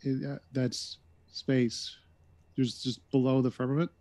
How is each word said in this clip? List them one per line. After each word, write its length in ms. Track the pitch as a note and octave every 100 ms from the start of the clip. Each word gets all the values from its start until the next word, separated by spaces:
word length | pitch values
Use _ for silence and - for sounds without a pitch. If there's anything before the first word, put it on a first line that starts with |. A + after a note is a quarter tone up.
| C#3
uh, 340 | C3 C#3+ C#3 -
that's 460 | C3+ B2+ - - - _ _ _
space. 680 | - - C3 A#2+ - - - _ _ _ _ _ -
There's 240 | B2+ -
just 280 | B2+ A2+ _
below 300 | C3+ C3 C3
the 100 | B2+
firmament? 400 | - B2+ C#3 E3+ -